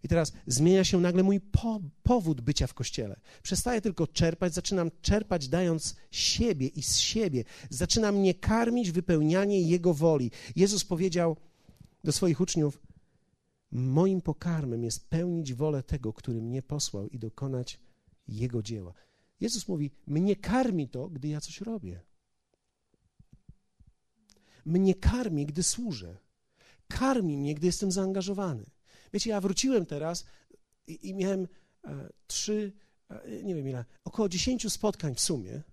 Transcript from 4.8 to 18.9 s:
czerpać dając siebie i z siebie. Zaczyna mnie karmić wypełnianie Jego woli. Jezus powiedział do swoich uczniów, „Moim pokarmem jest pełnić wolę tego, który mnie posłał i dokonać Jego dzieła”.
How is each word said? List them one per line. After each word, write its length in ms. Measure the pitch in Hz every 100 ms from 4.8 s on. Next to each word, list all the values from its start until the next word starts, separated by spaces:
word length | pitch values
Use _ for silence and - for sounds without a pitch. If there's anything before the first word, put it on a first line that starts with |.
| 165 -
czerpać 460 | - 202 214 175 131
dając 480 | 165 180 160 - - -
siebie 560 | - - - 240 160 131
i 160 | -
z 140 | - -
siebie. 460 | - 220 202 127 110 - 127
Zaczyna 420 | 127 170 226 214
mnie 220 | 202 196
karmić 580 | 175 - 220 233 240 202
wypełnianie 720 | 165 170 160 151 180 202 196
Jego 320 | 165 175 170
woli. 380 | 147 165 151 123 - - 139
Jezus 300 | 196 202 -
powiedział 520 | 170 190 170 170 156 - _ - - - _
do 80 | -
swoich 300 | - 185 156
uczniów, 380 | 185 170 147 - - - _ _ _ _ _ _ _
„Moim 500 | 120 127 139 190 190
pokarmem 600 | 170 143 175 165 135 113
jest 260 | 117 - -
pełnić 440 | 160 180 170 143
wolę 300 | 123 151 143
tego, 300 | - 147 110
który 280 | - - 113
mnie 200 | 113 131
posłał 460 | - 147 - 101 101
i 120 | 127
dokonać 600 | 110 - 135 131 123 - - _ _ _ -
Jego 360 | 107 123 117
dzieła”. 300 | 104 110 90